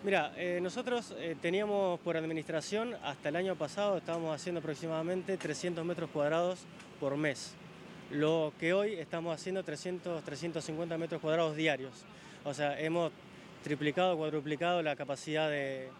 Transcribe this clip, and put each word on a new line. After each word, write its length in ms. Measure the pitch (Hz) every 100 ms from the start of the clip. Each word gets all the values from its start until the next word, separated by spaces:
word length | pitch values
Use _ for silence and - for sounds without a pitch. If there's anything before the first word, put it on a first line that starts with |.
Mira, 300 | 196 190 147 -
eh, 240 | 180 175
nosotros, 500 | 180 175 247 240 - 147
eh, 160 | 165 151
teníamos 600 | 175 185 208 202 190 175
por 180 | 170 165
administración, 800 | 160 160 151 160 - 202 233 -
hasta 260 | - 143 151
el 60 | 160
año 200 | 190 170
pasado 420 | 151 - 208 185
estábamos 360 | - 170 165
haciendo 240 | 151 185 170
aproximadamente 800 | 156 143 165 160 165 185 180 185
trescientos 480 | 160 147 180 170 165
metros 240 | 175 165
cuadrados 520 | 151 147 165 175 185 - - - -
por 180 | 143 139
mes, 360 | 151 123 - - - - - - -
lo 400 | 143 151 165 156 -
que 140 | 165
hoy 200 | 190 208
estamos 420 | 190 147 170 170 156
haciendo 260 | 185 190
trescientos, 600 | 180 151 180 180 175 165
trescientos 400 | 147 139 170 160
cincuenta 340 | 147 156 170 165
metros 240 | 165 165
cuadrados 340 | 160 160 165 151
diarios. 500 | 160 135 131 - - - - - 147
O 80 |
sea, 260 | 139 147 135
hemos 320 | 160 170 160 - - - - -
triplicado, 540 | 147 143 147 147 185 170
cuadruplicado 640 | 156 151 143 147 170 175
la 140 | 156 139
capacidad 560 | 143 139 - 151 156
de 380 | 147 135 135 131 135